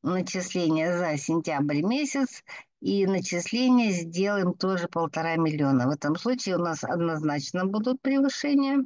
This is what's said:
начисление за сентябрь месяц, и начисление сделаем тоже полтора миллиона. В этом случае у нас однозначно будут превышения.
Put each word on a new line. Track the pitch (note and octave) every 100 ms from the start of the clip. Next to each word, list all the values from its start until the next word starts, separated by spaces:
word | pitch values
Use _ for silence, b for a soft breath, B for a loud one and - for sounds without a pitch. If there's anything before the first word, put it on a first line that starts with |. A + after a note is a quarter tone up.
начисление | C#3+ F#3 F3+ F#3 F3+ F#3 E3 D#3+ E3 F3
за | F3 D3+
сентябрь | - E3 E3 C#3+ C#3+ D3
месяц, | F3+ C4 C#4+ C#4 C4 - B B B _
и | F#3+ G3 F#3+
начисление | F#3+ F#3 F3 F3 A#3 B3+ B3 A3
сделаем | F3 E3 E3+ G3 G#3 F3+
тоже | F3 F#3 F#3 F3
полтора | E3 D#3+ D#3 E3 E3
миллиона. | D#3+ D3+ C#3 C3+ B2+
В |
этом | D3 D3 E3
случае | A#3 B3+ G3+ F3+
у |
нас | E3+ D#3
однозначно | - F3 E3+ D#3 D3+ D3 C#3+ F3+ F#3
будут | G#3 A#3 C4
превышения. | C4+ C#4 C#4 - D4 C#4 C4+ C#4